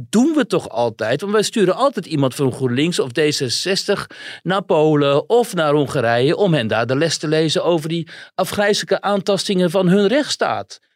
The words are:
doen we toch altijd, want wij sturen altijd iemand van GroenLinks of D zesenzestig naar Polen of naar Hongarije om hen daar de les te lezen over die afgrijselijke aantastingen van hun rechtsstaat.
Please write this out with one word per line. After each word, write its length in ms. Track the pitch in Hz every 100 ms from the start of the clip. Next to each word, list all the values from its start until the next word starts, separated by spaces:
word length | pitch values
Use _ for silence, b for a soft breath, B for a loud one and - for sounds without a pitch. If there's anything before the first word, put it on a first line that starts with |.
| 120
doen 220 | 208 285 311
we 100 | 233
toch 220 | 170 -
altijd, 520 | - 120 107 107 143
want 120 | 196
wij 100 | 214
sturen 320 | 196 240 180
altijd 320 | 180 277 220 -
iemand 280 | 151 135
van 180 | - 135
GroenLinks 460 | - 131 123 165 170
of 140 | 139
D 40 | 120
zesenzestig 920 | 151 143 127 - 175 190 - 196 - B B B
naar 200 | 165 190
Polen 680 | - 165 156 147 143 143 -
of 260 | 233 233
naar 180 | 175 151
Hongarije 640 | 147 143 139 117 120 135 170
om 180 | 202
hen 120 | 151 110
daar 200 | 110 117
de 100 | 135
les 200 | 165 -
te 120 | 160
lezen 360 | 156 160 175
over 240 | 151 156 156
die 200 | 170 160 B B
afgrijselijke 680 | B 185 190 208 202 - 190
aantastingen 720 | 190 202 196 196 - 185 180
van 180 | 190 185
hun 180 | 196 196
rechtsstaat. 720 | 269 277 - 170 107 101 - _